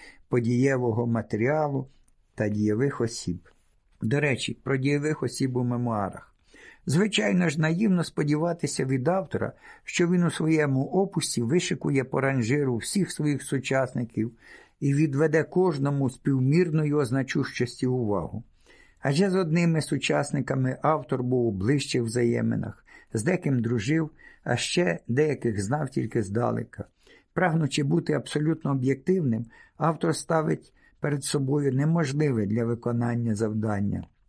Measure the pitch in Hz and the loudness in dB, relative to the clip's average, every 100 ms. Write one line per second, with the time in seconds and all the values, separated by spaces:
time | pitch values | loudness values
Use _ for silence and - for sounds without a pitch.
0 | - - - 127 113 123 135 131 123 110 | -20 -20 -2 0 2 2 4 2 0 0
1 | 120 113 110 104 120 156 151 135 131 _ | 0 0 -2 -2 0 2 0 -2 -8 _
2 | _ _ _ - 107 104 107 107 139 - | _ _ _ -4 -2 0 0 2 0 0
3 | 117 - - 90 - _ _ _ _ - | -4 -4 -8 -8 -10 _ _ _ _ -6
4 | 110 139 147 117 - 113 131 135 135 143 | -2 0 0 0 -4 -8 -4 -2 0 0
5 | 151 151 127 - 135 127 123 120 123 107 | 0 -2 -4 -2 -2 -2 -2 -2 -2 -2
6 | 98 - - _ _ - - - - 143 | -2 -6 -16 _ _ -20 -20 -14 -2 2
7 | 208 214 208 185 175 156 156 165 220 180 | 2 2 2 2 2 2 0 2 2 2
8 | 156 - 151 151 170 165 147 - 131 131 | 0 -2 0 2 0 -2 -4 -2 -2 0
9 | 131 185 - 98 - - - - - - | 0 -2 -2 -4 -6 -8 -20 -20 -6 0
10 | 170 180 170 - 160 160 147 131 139 185 | 2 4 2 2 2 2 2 2 0 0
11 | 196 165 - - 117 170 - 143 151 139 | 0 -2 -2 -2 2 2 0 -2 0 0
12 | 127 139 135 135 110 147 139 117 - 202 | 0 0 0 2 2 0 0 -2 -2 -2
13 | 175 - 147 139 - 135 - 135 127 131 | -2 0 -2 -2 -2 -4 -2 -2 -2 -4
14 | 117 - 113 - - - - - 143 139 | -6 -4 -4 -6 -20 -20 -20 -6 -2 2
15 | 156 135 156 156 147 180 185 143 139 143 | 2 2 2 2 0 2 2 2 0 0
16 | 135 - - 135 127 160 175 156 151 147 | -2 -2 0 2 4 4 4 2 2 0
17 | 127 135 131 - - - 120 - 127 127 | 0 0 -2 -2 -2 -2 -4 -2 -2 0
18 | 110 98 78 107 - _ - - - _ | 0 -2 -2 -8 -12 _ -20 -20 -20 _
19 | 139 143 196 185 170 170 170 160 - 139 | -2 2 2 2 2 2 2 2 0 -2
20 | - 147 143 147 - 135 131 127 143 156 | 0 0 0 -2 -2 0 0 0 0 0
21 | - 127 123 127 117 95 101 143 - 131 | 0 -2 0 0 0 0 0 0 0 -2
22 | 117 113 120 117 113 113 104 - - - | 0 0 2 2 0 -2 -4 -8 -16 -20
23 | - 113 120 - 147 127 113 120 104 160 | -8 -4 0 0 0 0 0 0 0 0
24 | 156 - - - - 123 - - 175 165 | -2 -8 -20 -12 -4 -2 0 0 2 0
25 | - 120 151 127 120 101 98 147 139 - | -2 0 2 0 -2 -2 -2 -2 -2 -4
26 | 117 120 98 104 120 113 113 - - _ | -2 -2 -2 0 0 -2 -6 -10 -16 _
27 | - - _ - 180 160 147 - 139 170 | -20 -20 _ -2 0 2 0 0 0 0
28 | - 147 - 151 151 156 147 139 127 135 | 0 -2 -2 -2 0 -2 -2 -2 0 -2
29 | 156 185 143 113 117 - - - 151 156 | 0 0 2 0 -4 -14 -20 -2 -2 0
30 | 165 - - 165 156 156 - _ _ - | -2 -2 0 0 0 -2 -6 _ _ -6
31 | 147 143 - 147 135 147 139 135 151 170 | -4 -2 -2 -2 0 0 0 2 2 2
32 | 147 143 151 117 101 110 117 117 120 120 | 0 0 2 2 0 0 0 -2 -2 -2
33 | 120 120 117 104 110 110 110 104 101 90 | 0 0 0 0 0 -2 -2 0 -2 -4
34 | - _ | -8 _